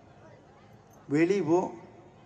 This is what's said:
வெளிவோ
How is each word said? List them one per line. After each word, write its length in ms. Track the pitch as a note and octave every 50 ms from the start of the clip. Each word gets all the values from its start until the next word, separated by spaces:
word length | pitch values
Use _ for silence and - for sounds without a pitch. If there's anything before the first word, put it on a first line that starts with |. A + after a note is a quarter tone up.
| - - - - - - - - - - - - - - - - - - - - - -
வெளிவோ 580 | C#3 D#3 E3+ F3 G3+ G3+ D#3+ D3 E3+ F#3 G3 - - - - - - - - - - - -